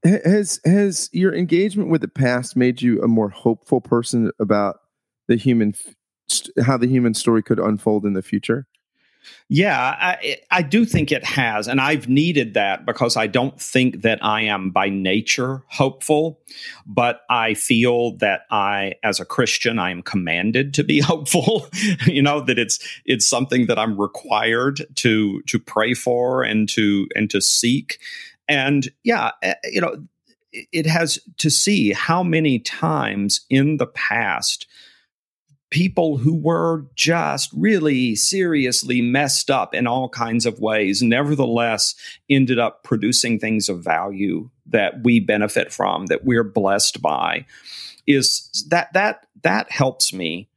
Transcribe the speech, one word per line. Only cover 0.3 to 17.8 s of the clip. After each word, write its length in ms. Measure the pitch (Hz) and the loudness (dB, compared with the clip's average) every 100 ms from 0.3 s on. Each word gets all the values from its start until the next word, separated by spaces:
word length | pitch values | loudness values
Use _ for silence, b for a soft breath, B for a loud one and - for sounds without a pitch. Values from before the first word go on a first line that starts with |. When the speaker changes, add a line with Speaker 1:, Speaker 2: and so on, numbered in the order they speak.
| 208 196 - 151 | 2 2 0 4
Speaker 1:
has 440 | 196 202 170 - | 4 4 0 -4
your 200 | 175 185 | 0 2
engagement 560 | 165 180 170 202 196 190 | 2 2 2 2 0 0
with 120 | 165 | 0
the 60 | - | 0
past 480 | - 131 123 123 127 | 0 2 2 -2 2
made 260 | 123 120 | 2 2
you 200 | 123 110 | 0 2
a 60 | 117 | 2
more 220 | 113 104 | 2 0
hopeful 520 | - 120 113 _ 127 | 0 0 0 _ -2
person 500 | - 117 120 120 110 - | 2 0 0 0 0 -2
about 400 | 104 104 101 - _ _ _ _ - | 0 2 0 -4 _ _ _ _ 0
the 100 | 117 | 0
human 320 | 131 120 104 | 4 2 2
f-, 260 | 101 - _ _ _ _ | -2 -14 _ _ _ _
st-, 380 | - - - 117 | -6 -4 0 0
how 120 | 131 | 2
the 100 | 123 | 2
human 260 | 127 120 | 2 2
story 280 | 110 - 113 | 0 2 2
could 180 | - 107 | 2 0
unfold 460 | 92 107 - 107 101 | 0 0 0 0 0
in 80 | |
the 80 | 95 | -4
future? 460 | - 101 - 120 135 _ _ b b b b b _ | -2 -6 -2 -4 -4 _ _ b b b b b _
Speaker 2:
Yeah, 300 | 139 202 135 | 2 2 2
I, 600 | 123 - 180 180 139 - _ | 0 0 -2 -2 -6 -10 _
I 100 | 180 | -2
do 240 | 151 202 226 | 2 2 2
think 260 | 180 147 | 0 0
it 120 | 147 | -2
has. 440 | - - 120 107 107 | -2 -2 0 0 -2
And 120 | 131 | 0
I've 280 | 135 151 117 | 0 0 2
needed 460 | 135 165 151 117 104 | 2 2 0 0 0
that 300 | 101 95 - | 0 -2 -4
because 300 | 117 123 110 | -2 -2 0
I 120 | 110 | 0
don't 320 | 120 135 135 | 0 -2 -6
think 420 | - 131 127 92 | -4 0 0 0
that 220 | 110 110 | -2 0
I 180 | 107 107 | -2 -2
am 300 | 110 101 95 | -2 -2 -2
by 180 | 92 101 | 0 0
nature 760 | 98 95 104 113 - 127 135 _ | -2 0 -2 -2 -4 -4 -6 _
hopeful, 720 | - 135 135 - 151 160 151 _ B B B - | 0 0 0 0 0 0 -6 _ B B B -6
but 360 | 104 120 117 - | 0 0 -2 -2
I 240 | 123 113 | 0 0
feel 640 | 107 - 117 | -2 0 2